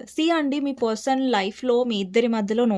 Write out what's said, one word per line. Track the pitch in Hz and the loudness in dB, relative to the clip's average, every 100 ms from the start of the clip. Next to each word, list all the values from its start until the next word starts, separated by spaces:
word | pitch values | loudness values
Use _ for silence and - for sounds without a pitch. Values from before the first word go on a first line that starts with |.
| - | -8
See | - 330 | -2 0
అండి, | 330 277 285 | 2 0 -2
మీ | 277 | -4
పర్సన్ | 269 226 220 269 262 262 | -2 -2 -2 0 0 2
లైఫ్‌లో | 208 190 - 254 240 | 0 -2 -2 0 2
మీ | 247 208 | 2 -2
ఇద్దరి | 185 220 233 | 0 0 2
మధ్యలో | 226 208 220 | 0 0 0
no | 233 | 2